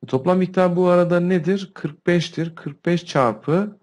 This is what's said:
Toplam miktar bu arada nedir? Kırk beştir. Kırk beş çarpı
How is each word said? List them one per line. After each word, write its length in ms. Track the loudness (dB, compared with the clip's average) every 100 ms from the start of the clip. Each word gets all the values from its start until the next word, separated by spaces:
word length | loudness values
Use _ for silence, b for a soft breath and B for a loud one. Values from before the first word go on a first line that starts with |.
| -4
Toplam 320 | -4 0 0
miktar 380 | 0 2 0 2
bu 120 | 2
arada 320 | 4 4 2
nedir? 500 | 2 0 0 -4 -6
Kırk 320 | -10 -12 -6 0
beştir. 480 | 0 0 -6 -8
Kırk 320 | -8 -14 -8 -2
beş 200 | -2 0
çarpı 720 | 2 2 0 -2 0 -2 -8